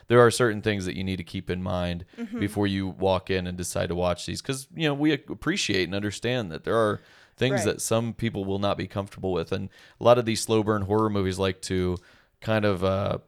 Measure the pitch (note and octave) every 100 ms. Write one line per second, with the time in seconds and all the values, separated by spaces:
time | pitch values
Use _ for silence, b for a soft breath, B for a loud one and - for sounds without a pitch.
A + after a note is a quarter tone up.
0 | - A#2+ A#2+ - A#2+ G#2 A2 G2+ F#2 C#2+
1 | F#2+ F#2 E2+ G2 F2+ F2+ F#2 F2+ F2 F2
2 | F2 - A#3 A#3 G2+ G#2 G2+ G2 F#2+ -
3 | F#2+ F#2 - F#2 F2+ F2+ F2 F#2+ F#2 F2
4 | F2+ F2 - F2+ - C3+ - - D#3 C#3+
5 | D3+ D3+ - F#2+ D3+ F#3+ - F#2+ F2 G2
6 | G#2 - A2+ B2+ G2 D#2 - A2+ A2 G2
7 | b b b _ B2+ C3+ G#2 - - A2+
8 | A#2 G#2+ A#2 G#2 G2 G2 G2+ F2+ F#2+ -
9 | F#2+ - F#2+ F2 D#2+ F#2+ F#2+ B B B
10 | A#2 B2 A2+ G#2+ - A2 G#2+ G#2+ F#2+ G#2+
11 | A2 G2+ F#2+ F#2 F#2+ F#2 - F#2 F2+ F2
12 | b b b _ - A2 G#2 F2+ F#2+ F#2+
13 | G2+ -